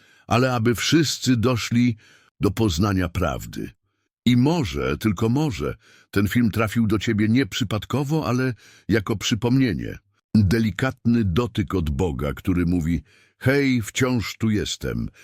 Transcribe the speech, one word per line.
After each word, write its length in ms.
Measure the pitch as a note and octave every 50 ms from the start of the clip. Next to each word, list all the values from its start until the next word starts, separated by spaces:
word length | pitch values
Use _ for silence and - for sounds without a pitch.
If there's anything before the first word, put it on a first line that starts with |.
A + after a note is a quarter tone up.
| _ _ _ _ _
ale 280 | - G2+ A#2 C3 C3 B2
aby 200 | A#2+ A2 A#2+ A#2
wszyscy 640 | F2 - - C#3+ E3 D#3 - - - - B2+ B2+
doszli 600 | A#2 G#2 B2+ B2+ G#2+ - - A#2 A#2+ B2 B2 A2+ - _ _ - _ _ _ _ -
do 100 | - G2+
poznania 580 | F#2+ - A2+ G#2+ D#2 D#2+ G#2 G#2 G2 F#2 F2+ E2
prawdy. 640 | - F2+ F2+ D#2 B1+ A#1 - A1 - A1 G#1 - - _ _ _ _ _ _ _ _ _ - A#2+
I 80 | B2
może, 640 | A#2+ B2 D3 E3+ F3 C3 E2+ C#2 C#2 C2 C2 D2 D2+
tylko 300 | - A2 F#2+ - A2+ A2+
może, 460 | A#2+ C#3+ D#3+ D3+ G#2 - C#2+ C2+ - - _ _ _ _ _ _
ten 180 | - G2 G#2 G2
film 220 | - B2 A#2+ G#2+
trafił 360 | F2 G#2+ A2+ G#2 - A#2+ A2+
do 120 | G#2 A2+ G#2
ciebie 300 | - A#2+ A2 G2+ G#2+ G#2+
nie 180 | A2+ C3 C3+
przypadkowo, 800 | G2 - - A#2+ F#2+ A2 G#2+ - - - C3 D3 C3+ D#3+ D#3+ -
ale 280 | F2+ A#2+ B2 C3 C3 A#2 - - - - - _ -
jako 280 | F#2+ A2+ - - A2
przypomnienie. 800 | F#2 - - A#2+ G#2 - A#2+ B2+ C3+ C3 A#2+ E2+ C2 A1+ G#1+ G1+ - _ _ _ _ _ _ -
Delikatny 920 | A2 G#2 F2 A#2 A2+ A2+ G#2+ F#2 - C3+ C3 B2+ - - A#2+ A#2 A#2 A2+
dotyk 500 | F#2+ E2 F#2+ B2 A#2 - - G2 - F#2+
od 160 | F#2+ D#2+ D2
Boga, 440 | C#2+ C2 F#2+ E2+ C#2 B1 C#2+ C#2+ A#1+
który 320 | B1 - G2 F2+ F2 F2
mówi: 360 | E2+ F2+ F2+ D#2 E2+ E2+ E2 - _ _ _ _ _ _ -
„Hej, 440 | - B2+ C#3 C#3+ C#3+ C3+ B2+ A#2+ G#2+
wciąż 540 | - - - C3+ B2+ B2+ A#2 F#2+ - -
tu 140 | - - A2+
jestem, 580 | G#2 G2 D#2 - - - - B1+ A1+ A#1 A1+ - - -